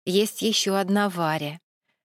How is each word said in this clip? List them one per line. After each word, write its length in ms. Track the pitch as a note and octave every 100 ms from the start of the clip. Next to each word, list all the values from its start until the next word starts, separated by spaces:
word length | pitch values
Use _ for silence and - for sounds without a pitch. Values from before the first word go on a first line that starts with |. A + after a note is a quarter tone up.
есть 380 | - F#3 G#3+ -
ещё 320 | G#3 G#3+ G3+ G3
одна 320 | F#3 G3+ G#3
Варя. 520 | F3 E3 D#3 D3 D#3+ - _ _ _